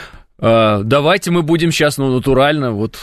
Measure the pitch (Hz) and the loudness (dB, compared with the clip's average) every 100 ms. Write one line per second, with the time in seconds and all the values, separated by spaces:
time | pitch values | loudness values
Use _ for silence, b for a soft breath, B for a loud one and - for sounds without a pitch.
0 | B B B _ 113 113 110 104 107 143 | B B B _ 0 2 2 0 0 0
1 | 147 196 180 175 156 165 165 151 147 143 | 2 0 0 -2 0 0 0 0 0 0
2 | 135 127 135 127 143 151 127 104 110 - | -2 0 0 2 2 0 -2 -4 -6 -8